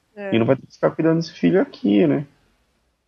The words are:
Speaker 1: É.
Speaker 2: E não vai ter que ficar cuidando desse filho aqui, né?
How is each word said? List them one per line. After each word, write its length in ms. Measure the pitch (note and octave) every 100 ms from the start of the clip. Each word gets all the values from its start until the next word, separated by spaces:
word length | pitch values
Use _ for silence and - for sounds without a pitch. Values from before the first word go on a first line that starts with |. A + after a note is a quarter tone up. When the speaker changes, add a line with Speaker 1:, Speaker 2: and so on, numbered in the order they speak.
| _ -
Speaker 1:
É. 200 | - A2+
Speaker 2:
E 40 |
não 60 | A#2
vai 120 | C3+
ter 100 | -
que 60 |
ficar 180 | - D#3+
cuidando 260 | D#3+ D#3+ E3
desse 140 | E3
filho 300 | - F3 F#3
aqui, 440 | C#4+ - G3+ G3+ E3
né? 200 | C#3 D3 _ _ _ _ _ _ _